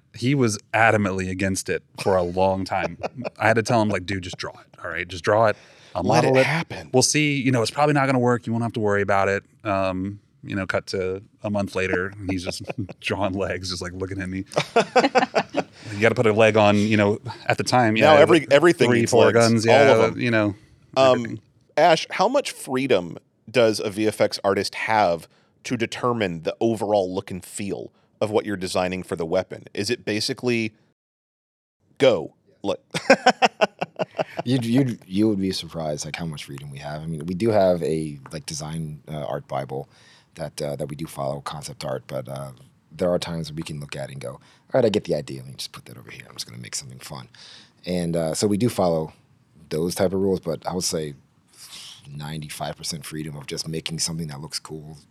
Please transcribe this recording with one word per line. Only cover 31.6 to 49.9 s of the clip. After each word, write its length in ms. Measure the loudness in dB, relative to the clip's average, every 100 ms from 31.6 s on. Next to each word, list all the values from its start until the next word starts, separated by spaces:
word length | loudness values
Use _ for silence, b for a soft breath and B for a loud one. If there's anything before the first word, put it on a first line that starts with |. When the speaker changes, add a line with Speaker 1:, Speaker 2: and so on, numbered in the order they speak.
| _ _ _ 2
Speaker 2:
go? 360 | 4 4 -2 _ _ _
Look. 180 | -6 -6 _ -2 2
<laughs> 1400 | 4 4 4 2 2 -2 -2 -10 -8 -8 -6 -8 -6
Speaker 3:
You'd, 200 | -2 -2
you'd, 340 | 2 2 2 -2 -4
you 220 | 0 2
would 120 | 2
be 120 | -2
surprised, 520 | -4 -8 -6 -6 -6
like, 120 | -6 -8
how 80 |
much 200 | -8 -10
freedom 260 | -12 -14 -14
we 80 | -14
have. 240 | -12 -10
I 40 | -8
mean, 180 | -8 -6
we 80 |
do 160 | -2 2
have 300 | 4 4 4
a, 360 | 0 -2 -4 -10 -14
like, 120 | -14 -12
design, 540 | -10 -8 -8 -8 -12 -12
uh, 160 | -10
art 220 | -6 -8 -6
Bible 420 | -8 -6 -10 -12 b b b b
that, 260 | -14 -12 -8
uh, 140 | -8 -6
that 100 | -8
we 80 | -10
do 100 | -10
follow, 340 | -8 -6 -6
concept 420 | -8 -12 -14 -10
art, 180 | -8 -8 -8
but, 200 | -10 -10
uh, 220 | -12 -14 -18 -20 _ _
there 180 | -4 0
are 80 | 0
times 340 | -2 -8 -8
we 100 | -10
can 160 | -10 -10
look 140 | -12 -12
at 120 | -12
it 20 |
and 80 | -12
go, 120 | -12
"All 80 | -14 b b b
right, 100 | 0
I 40 | 2
get 160 | 0
the 100 | -2
idea. 240 | -4 -4 -12
Let 60 | -14
me 60 | -14
just 160 | -14
put 120 | -14 -20
that 100 | -20
over 140 | -20
here. 140 | -20 -18
I'm 60 |
just 120 | -16 -16
gonna 140 | -14
make 140 | -12
something 240 | -12 -12 -16
fun." 300 | -14 -14 -16 B B B B B -4
And, 300 | -2 -2 0
uh, 180 | -2
so 120 | 0 0
we 100 | 2
do 100 | 0
follow 440 | 2 2 2 -2 -10 _ _ _ _ -6
those 240 | -2 -2